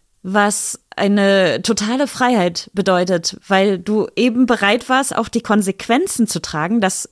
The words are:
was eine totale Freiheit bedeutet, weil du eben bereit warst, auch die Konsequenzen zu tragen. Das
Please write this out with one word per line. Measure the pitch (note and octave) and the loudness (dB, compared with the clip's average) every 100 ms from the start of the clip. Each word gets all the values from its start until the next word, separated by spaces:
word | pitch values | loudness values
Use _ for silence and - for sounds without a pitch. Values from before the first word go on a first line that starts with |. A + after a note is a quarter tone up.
| _ _ | _ _
was | F#3 G3+ G3+ G3+ - - _ - | -4 0 0 0 -6 -10 _ -2
eine | G3+ G3+ G3 G3 F3+ B2 | 2 4 4 4 2 0
totale | G3+ A3 G#3 C4 C#4+ | -2 -2 -2 -2 -2
Freiheit | - B3 A#3 F3 E3+ - | 0 0 2 0 -2 -6
bedeutet, | G3 F#3+ F3 F3+ F3 - - - | -2 0 2 2 -2 -4 -8 -2
weil | F#3+ G3+ F#3+ | 2 2 0
du | F3+ G#3+ - | -2 -2 -2
eben | - A#3+ A#3 B3 | 0 0 2 2
bereit | A3+ G3+ A3 - | 2 2 0 0
warst, | C4 C4+ - | -2 0 -4
auch | A3 | -2
die | A#3 | -4
Konsequenzen | - G#3 F#3+ F#3 - B3 F#4+ - A3 | 0 0 0 -4 -2 0 0 0 -2
zu | E3+ | -2
tragen. | - D#3 E3 A#3 | -6 -6 -2 0
Das | F#3+ - - | 0 -2 -8